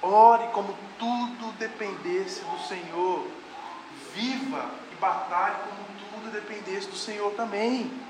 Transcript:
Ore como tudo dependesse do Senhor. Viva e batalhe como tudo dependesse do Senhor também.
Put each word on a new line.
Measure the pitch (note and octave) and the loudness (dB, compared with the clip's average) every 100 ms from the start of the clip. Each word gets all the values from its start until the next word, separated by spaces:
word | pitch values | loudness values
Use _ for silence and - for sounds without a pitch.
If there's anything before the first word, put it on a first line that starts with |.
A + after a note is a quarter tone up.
Ore | F3+ G#3 A3+ A#3 - | 8 12 12 10 4
como | G3+ G3 F#3 - - | -2 -2 -6 -10 -6
tudo | A#3 A#3+ A#3+ - A3+ - | -2 0 -2 -4 -10 -6
dependesse | A3+ - G#3+ G3 F3+ F#3 F#3+ - | -8 -4 -6 -4 -2 0 -2 -6
do | - F#3 - | -6 -6 -6
Senhor. | F#3 E3 E3 F3+ - B2 - - - - - - - - | -8 -6 0 2 2 -2 -10 -14 -12 -12 -12 -14 -14 -12
Viva | F#3 B3 B3+ - - - - - | -4 -2 -2 -2 -4 -4 -8 -12
e | - | 0
batalhe | F#3+ F#3+ F#3+ - - - | 0 2 0 0 2 0
como | G#3 G3+ - - - | -6 -10 -12 -12 -12
tudo | G#3+ A3+ | -12 -8
dependesse | G#3 G#3 G#3+ F#3 G3 F#3 | -8 -8 -10 -6 -6 -6
do | - | -8
Senhor | - G#3 G#3 | -8 -2 -2
também. | G#3 A3+ G3+ A3+ B3+ F#3+ - | -2 -2 0 0 0 -2 -6